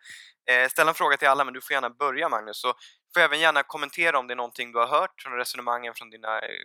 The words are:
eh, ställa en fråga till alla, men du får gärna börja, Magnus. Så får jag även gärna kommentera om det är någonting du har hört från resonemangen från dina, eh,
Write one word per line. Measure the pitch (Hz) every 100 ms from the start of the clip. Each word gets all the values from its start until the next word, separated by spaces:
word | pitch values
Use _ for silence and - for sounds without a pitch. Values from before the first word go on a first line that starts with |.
| - - - _ -
eh, | 123 127
ställa | - 156
en | 165
fråga | 165 139
till | 143
alla, | 139
men | 135
du | 127
får | -
gärna | 139 123
börja, | 120 143 131 165
Magnus. | 117 107 104
Så | 127 - - _ _
får | 175
jag | 160
även | 151
gärna | 160 147
kommentera | 139 151 143 - 170 143
om | 123
det |
är | 123
någonting | 120 123 120
du | 117
har | 120
hört | 147 185 -
från | 135
resonemangen | 123 123 - 123 120 120 113
från | 117
dina, | 113 113 110
eh, | - 50